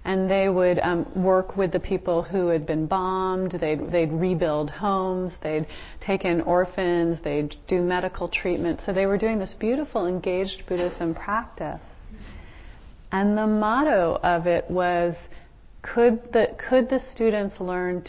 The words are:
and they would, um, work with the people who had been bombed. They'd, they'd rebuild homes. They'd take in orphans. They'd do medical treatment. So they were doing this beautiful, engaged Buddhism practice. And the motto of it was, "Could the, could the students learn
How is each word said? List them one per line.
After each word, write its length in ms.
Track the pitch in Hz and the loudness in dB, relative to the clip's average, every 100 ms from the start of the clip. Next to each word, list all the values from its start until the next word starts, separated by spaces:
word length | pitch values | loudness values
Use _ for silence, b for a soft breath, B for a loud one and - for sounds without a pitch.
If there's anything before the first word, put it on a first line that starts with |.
and 260 | - 190 190 | -2 0 2
they 200 | 196 196 | 2 4
would, 300 | 185 180 180 | 4 4 4
um, 260 | 170 170 165 190 | 2 0 -2 0
work 320 | 185 185 185 196 | 4 4 2 0
with 160 | 185 | 0
the 80 | 175 | 0
people 440 | - 190 185 170 | 0 -2 2 0
who 240 | 160 190 175 | 0 0 2
had 180 | 165 156 | 2 2
been 220 | 156 156 | -2 0
bombed. 640 | 190 185 185 185 185 185 175 | 0 0 0 0 0 -2 -2
They'd, 300 | 156 151 147 | -2 -2 0
they'd 200 | 170 160 | 2 2
rebuild 600 | 160 185 170 170 151 151 | 2 0 2 2 0 -2
homes. 600 | - 208 196 185 185 180 - | -2 -2 0 0 -2 -4 -6
They'd 240 | 156 156 156 B B B | -4 -2 -4 B B B
take 260 | - 190 185 | -2 -2 2
in 160 | 170 | 0
orphans. 800 | - 175 185 196 180 175 170 165 | 2 2 2 0 0 2 2 0
They'd 320 | 151 147 147 - - | -2 -2 -2 -6 -2
do 140 | 185 | 0
medical 460 | 175 180 185 - 175 | 2 0 -2 -4 -4
treatment. 540 | - 185 175 170 - | -2 -2 0 0 -2
So 100 | - | -2
they 120 | 185 196 | 0 2
were 140 | 196 | 2
doing 180 | 220 220 | 2 0
this 160 | 190 | -4
beautiful, 540 | - 214 269 294 226 175 | -4 0 0 -2 -2 -2
engaged 560 | 180 185 180 190 - - | -2 0 0 -2 -6 -4
Buddhism 460 | 180 175 180 170 | -2 -2 -2 -4
practice. 680 | 160 - 214 233 - 151 160 - - - 214 B B B B B B B - - | -4 -2 -4 -4 -8 -8 -8 -14 -18 -16 -16 B B B B B B B -20 -4
And 260 | 190 202 214 | 0 2 2
the 80 | 220 | 2
motto 720 | 214 214 240 311 214 170 - | 2 2 2 4 4 4 2
of 240 | 175 170 170 | 2 2 2
it 220 | 175 - | 2 0
was, 440 | 180 180 175 175 170 - B B - - - | 0 2 2 0 -2 -12 B B -20 -20 -16
"Could 500 | - 240 240 226 - | -4 4 4 4 2
the, 140 | 226 208 - | 2 2 -2
could 320 | - 262 233 | 2 2 4
the 100 | 269 - | -2 -4
students 480 | - 226 208 196 - | 0 2 2 -2 -4
learn 420 | 180 180 180 180 | -4 -2 -2 -4